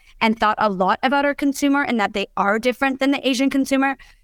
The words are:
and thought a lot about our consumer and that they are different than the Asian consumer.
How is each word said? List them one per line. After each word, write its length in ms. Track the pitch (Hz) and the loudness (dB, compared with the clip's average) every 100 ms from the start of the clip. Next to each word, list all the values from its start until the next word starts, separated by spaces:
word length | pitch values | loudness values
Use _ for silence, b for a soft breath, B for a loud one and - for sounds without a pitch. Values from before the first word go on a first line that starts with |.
| b - | b -2
and 180 | 226 220 | 0 2
thought 160 | 214 214 | 0 2
a 100 | 214 | -2
lot 280 | 185 185 214 | 0 0 2
about 220 | 262 285 285 | 0 0 0
our 100 | 277 | 0
consumer 480 | 285 269 285 277 | -2 0 0 0
and 160 | 285 233 | 0 -2
that 140 | 196 | -2
they 140 | 214 196 - | -2 -6 -2
are 200 | 196 220 | 0 0
different 420 | 247 233 269 262 | -2 -2 -4 0
than 120 | 269 | 0
the 140 | 277 262 | 0 0
Asian 220 | 247 269 | 0 0
consumer. 480 | 269 262 269 269 269 b b | 0 0 0 -2 -4 b b